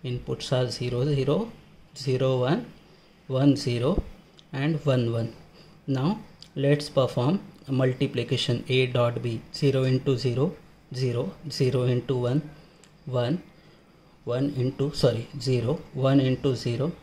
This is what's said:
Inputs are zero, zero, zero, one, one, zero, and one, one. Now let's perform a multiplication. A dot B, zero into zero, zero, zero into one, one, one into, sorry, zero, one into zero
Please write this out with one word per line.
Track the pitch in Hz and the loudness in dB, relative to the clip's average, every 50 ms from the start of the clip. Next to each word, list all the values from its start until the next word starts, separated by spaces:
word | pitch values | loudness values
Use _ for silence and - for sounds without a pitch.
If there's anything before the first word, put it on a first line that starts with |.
| - | -6
Inputs | 127 123 120 - - 117 - - - | -6 -8 -8 -6 -6 -8 -8 -2 -2
are | 135 127 127 120 | 0 0 0 0
zero, | - - 127 123 123 120 135 | -2 -4 -4 -4 -2 0 0
zero, | 151 147 135 127 139 151 185 226 226 - - - - - - - - - | 2 2 2 2 2 0 0 -2 -6 -10 -20 -20 -20 -20 -20 -20 -20 -16
zero, | - - 135 127 127 131 131 131 127 | -8 -2 -2 0 2 2 2 2 2
one, | 123 127 165 240 240 - - - - - - - - - - - _ | 2 2 0 0 -2 -8 -18 -20 -20 -20 -20 -20 -20 -20 -20 -20 _
one, | - 131 127 139 143 131 | -4 0 4 6 6 4
zero, | - - 127 120 120 120 143 190 - - - - - - - - - - - | 4 0 -2 -2 0 0 0 0 0 -2 -6 -16 -20 -20 -20 -20 -20 -20 -10
and | - 135 139 156 165 143 135 | -6 -2 -2 -2 -2 0 0
one, | 147 127 127 120 117 113 | 2 2 2 2 0 0
one. | 113 113 113 - - - - - - - - - - - | -2 -4 -4 -8 -14 -20 -20 -20 -20 -20 -20 -20 -14 -4
Now | - 135 127 131 165 214 226 - - - - - - _ | -4 -2 0 0 0 -2 -2 -6 -18 -20 -20 -20 -14 _
let's | 143 139 139 147 147 147 - | 0 2 2 2 2 0 -2
perform | - 139 127 120 - 135 120 139 185 196 - - - - - | 0 0 0 2 0 0 2 2 2 0 -4 -10 -20 -20 -8
a | - | -4
multiplication. | 135 127 131 131 127 - 139 139 - 123 117 - 135 120 - - 120 117 - | 0 2 2 2 2 0 -2 -2 -2 -4 -2 -2 -2 -2 0 0 -2 -2 0
A | - 127 131 131 | 0 2 2 2
dot | 123 127 123 120 120 117 120 | 2 2 2 2 2 2 -2
B, | 120 120 113 107 - - - | -4 -4 -4 -6 -8 -12 -6
zero | - 151 139 131 131 131 | 0 2 2 4 4 2
into | 131 131 131 - 143 131 | 2 2 2 2 0 0
zero, | 117 127 127 120 127 139 185 - - - - - - - - - | 2 0 -2 0 2 0 0 -2 -8 -18 -20 -20 -20 -20 -14 -6
zero, | 127 131 123 117 120 139 190 - - - 151 | -4 -2 -2 -2 -2 -4 -6 -8 -10 -12 -10
zero | - - 139 127 120 127 123 | -2 0 0 2 2 2 2
into | 127 123 120 120 - 135 | 2 2 0 0 0 -2
one, | 123 123 120 127 151 - - - - - - - - - - - - - | 0 0 0 0 0 -2 -4 -16 -20 -20 -20 -20 -20 -20 -20 -20 -18 -12
one, | 147 123 123 120 123 160 180 - - - - - - - - - - - - - - - - - | -4 -2 -2 0 0 -2 -4 -6 -14 -20 -20 -20 -20 -20 -20 -20 -20 -20 -20 -20 -20 -20 -14 -8
one | 117 120 131 139 143 - | -4 -2 -2 -2 -2 0
into, | 127 123 131 127 - 135 147 - | -2 -2 -2 -2 -2 -4 -4 0
sorry, | - - 131 107 113 120 - - 139 | 2 2 2 2 2 -6 -8 -12 -6
zero, | 120 131 127 120 113 113 156 - - - - | -2 0 0 0 0 0 -2 -4 -6 -10 -6
one | 135 131 135 139 139 | 0 2 4 4 6
into | 135 131 127 - - 139 127 | 4 4 0 0 0 -2 -2
zero | 113 - 123 117 117 131 170 175 - | 0 -2 -4 -2 -2 -2 -4 -4 -8